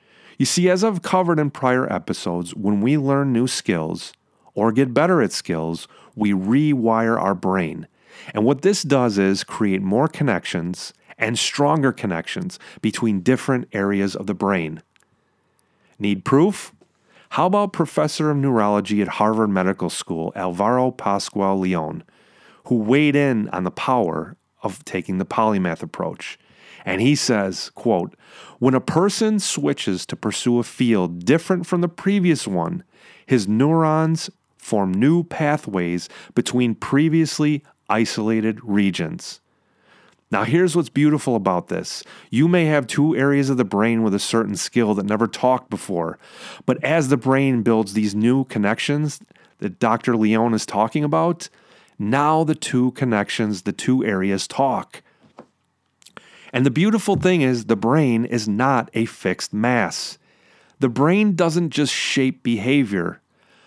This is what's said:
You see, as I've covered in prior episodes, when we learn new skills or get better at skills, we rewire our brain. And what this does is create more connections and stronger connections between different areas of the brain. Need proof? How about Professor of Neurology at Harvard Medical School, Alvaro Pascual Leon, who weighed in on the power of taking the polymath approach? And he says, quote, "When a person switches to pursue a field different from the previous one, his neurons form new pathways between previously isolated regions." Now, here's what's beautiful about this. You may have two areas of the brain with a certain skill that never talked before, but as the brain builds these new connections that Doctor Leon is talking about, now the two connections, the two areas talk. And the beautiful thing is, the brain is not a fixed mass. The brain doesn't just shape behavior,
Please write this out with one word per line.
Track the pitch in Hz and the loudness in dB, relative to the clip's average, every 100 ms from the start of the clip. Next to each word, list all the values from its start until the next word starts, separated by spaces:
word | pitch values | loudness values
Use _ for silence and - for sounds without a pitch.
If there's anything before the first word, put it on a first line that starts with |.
| _ _ - - | _ _ -12 -4
You | 139 | -2
see, | - 180 | 2 2
as | 180 | 4
I've | 220 185 | 2 -2
covered | - 185 175 160 | 0 0 2 2
in | 147 | 0
prior | - 131 127 131 | 0 0 2 0
episodes, | 92 - 92 - 87 87 | -4 -4 -6 -4 -4 -6
when | - 101 104 | -4 0 2
we | 110 151 | 2 2
learn | 135 139 139 | 2 0 2
new | 117 127 | 2 0
skills | - - 90 80 85 - - _ _ _ | -2 -2 -2 -2 -8 -12 -20 _ _ _
or | - 110 | -2 0
get | 113 139 | 2 2
better | 120 165 180 | 2 2 2
at | 104 | 2
skills, | - - 82 80 82 - - - - | -2 -4 -4 -4 -6 -10 -20 -14 -2
we | 107 | 0
rewire | 98 95 127 151 139 113 113 113 113 | 0 2 2 2 2 2 2 2 2
our | 92 | 0
brain. | 92 95 95 82 82 - _ _ - - | 0 0 0 -2 -6 -14 _ _ -20 -8
And | - 110 | 0 0
what | 139 | 2
this | 180 202 | 2 0
does | 143 135 123 98 | 2 2 2 2
is | 95 98 | 2 0
create | - - 107 95 | -4 -2 0 0
more | 98 104 156 | 0 0 0
connections | - 143 92 - 90 85 90 - - - - | 0 0 0 -2 -6 -6 -8 -12 -18 -20 -6
and | 117 117 | -4 -2
stronger | - - 143 156 135 | -4 0 0 2 0
connections | - 110 82 - - 92 - - - | -2 -4 -4 -6 -8 -10 -12 -18 -6
between | 113 - 117 98 | -4 -2 -2 0
different | 87 127 - 131 - | 2 0 0 -2 -2
areas | 107 98 101 98 95 | -2 0 2 0 -2
of | 98 | -6
the | |
brain. | 92 101 95 80 80 - _ _ _ _ _ _ _ _ _ _ - | -2 0 0 -2 -10 -18 _ _ _ _ _ _ _ _ _ _ -6
Need | 104 98 | -2 -2
proof? | - 135 185 196 - - _ _ _ _ - | 2 4 4 0 -10 -20 _ _ _ _ -8
How | - 175 | -2 0
about | 202 202 | 2 0
Professor | - 160 - 151 - 156 | -2 -2 0 -2 0 -2
of | 147 | 0
Neurology | 139 120 104 104 98 104 | 2 2 2 2 0 -2
at | 95 | -2
Harvard | - 107 110 110 | 0 2 2 2
Medical | 95 92 98 104 | 2 0 -2 -4
School, | - - 82 82 | -6 -8 -6 -6
Alvaro | - 92 87 104 127 127 | -6 -6 -2 2 2 0
Pascual | 123 - 98 - 104 98 98 | -2 -2 -2 -2 -2 0 0
Leon, | 92 87 78 82 - _ _ _ - _ | 0 -2 -4 -8 -14 _ _ _ -20 _
who | - | -4
weighed | 123 104 135 151 | -2 2 2 4
in | 143 143 117 104 | 4 2 0 -2
on | 90 | -4
the | 92 | -6
power | - - 127 95 80 82 - _ _ | -4 -2 0 0 -4 -8 -14 _ _
of | 107 95 | -8 -8
taking | - 95 90 92 | -8 -8 -4 -4
the | |
polymath | 95 - 110 101 90 82 | -4 0 0 2 -2 -4
approach? | 82 - 85 90 - - _ _ - - | -10 -8 -8 -8 -14 -16 _ _ -20 -14
And | - 95 | -6 0
he | 120 | 2
says, | 147 - 113 98 90 - | 2 2 0 0 -4 -12
quote, | - 120 98 92 - _ - - - | -6 0 0 0 -10 _ -20 -20 0
"When | 123 | 2
a | 131 | 2
person | - 156 196 - 220 214 | 2 2 2 2 0 0
switches | - - 143 143 - 92 - | -2 -2 -2 -2 -2 -4 -6
to | - | -8
pursue | 110 - - 120 | -6 -2 2 2
a | |
field | 117 - 123 107 90 87 87 | 0 -2 2 2 0 -2 2
different | 160 - 185 - | 2 2 -2 -2
from | 175 | -2
the | 175 | -2
previous | 170 190 202 180 151 - | -2 -2 2 2 0 -2
one, | 92 82 87 - _ - - - | -2 -2 -4 -10 _ -20 -16 0
his | 127 98 | 0 2
neurons | 110 143 165 160 156 160 160 - - _ _ | 2 4 4 4 2 2 0 -4 -16 _ _
form | - 107 95 | -4 -2 0
new | 92 131 170 | 2 2 2
pathways | 170 - 147 147 - 98 85 87 - - - | 0 -2 -2 -2 -2 -4 -2 -4 -8 -16 -8
between | - - 123 123 | -4 -2 0 0
previously | 110 - 139 160 160 156 - 151 147 - _ - | -2 0 2 2 2 0 0 0 0 -6 _ -4
isolated | 104 117 - 107 110 110 110 | 0 0 -2 -2 0 0 -4
regions." | - 101 98 85 82 87 - - _ _ _ _ _ _ _ _ - | -2 2 2 0 -4 -8 -14 -18 _ _ _ _ _ _ _ _ -4
Now, | 101 | -2
here's | 107 160 180 165 | 2 2 2 2
what's | 143 | -2
beautiful | - 147 147 - | 2 2 2 0
about | 117 98 90 87 | 0 0 -2 -2
this. | 90 87 - - - - | -6 -8 -12 -16 -20 -6
You | 113 160 | 0 2
may | 180 160 | 4 2
have | 151 127 | 0 0
two | - 147 123 | 0 2 2
areas | 139 143 135 | 2 2 2
of | 127 | 0
the | |
brain | 107 101 113 113 | 0 2 2 2
with | 110 | 0
a | 101 | 0
certain | - 113 104 | 0 0 0
skill | 98 - 123 110 | -4 -4 0 2
that | 104 | 0
never | 101 107 113 | 0 0 -2
talked | - 127 127 - | -2 0 0 -4
before, | 101 - 90 82 - - - - - - | -10 -6 -4 -4 -8 -16 -20 -20 -8 -4
but | 127 | -2
as | 131 160 135 | 0 0 2
the | 135 | 0
brain | 127 135 139 123 | 2 2 2 2
builds | 107 113 101 | 2 2 0
these | 101 107 | -2 -2
new | 101 113 131 | 0 2 2
connections | 131 113 101 117 - 147 151 - _ _ _ - | 0 -2 0 0 -2 -2 -2 -6 _ _ _ -10
that | 104 85 | -10 -2
Doctor | 113 113 - 117 | 0 0 0 0
Leon | 107 110 117 | 2 2 2
is | 110 | 0
talking | - 101 110 151 | -2 -2 0 0
about, | 147 160 165 170 - _ _ - _ - | 0 0 0 -2 -8 _ _ -20 _ -8
now | 104 131 147 160 | -2 0 2 2
the | 160 | 2
two | 156 - 127 127 | -2 -2 0 0
connections, | 123 127 107 104 - 107 98 | 0 0 0 0 -2 -2 -4
the | 104 | -6
two | 95 - 127 | -4 0 0
areas | 110 98 95 95 - | 2 0 0 -2 -4
talk. | - 139 107 90 - _ _ _ - - _ _ _ _ _ - - - - - | -2 0 -2 -6 -14 _ _ _ -20 -20 _ _ _ _ _ -20 -20 -20 -20 -6
And | 127 | 0
the | 135 | 2
beautiful | 123 196 220 - 185 | 2 2 2 0 2
thing | 180 180 | 2 4
is, | 131 123 | 2 2
the | 107 110 | 0 0
brain | 113 147 143 117 | 2 2 4 2
is | 120 120 107 | 0 -2 -2
not | 101 131 131 113 | 0 2 0 0
a | - 113 | -2 -4
fixed | - 95 92 - | -4 -4 -4 -6
mass. | 104 117 123 90 - - - _ _ _ _ _ - | -2 0 2 0 -4 -10 -14 _ _ _ _ _ -4
The | 131 | -2
brain | 117 147 190 214 | 2 2 4 2
doesn't | 175 170 160 170 | 2 0 0 -2
just | 131 143 | 0 -2
shape | - - - 131 - | -2 -2 0 0 -2
behavior, | 120 113 110 143 120 98 87 87 _ _ _ _ | -2 -2 2 2 2 0 -2 -4 _ _ _ _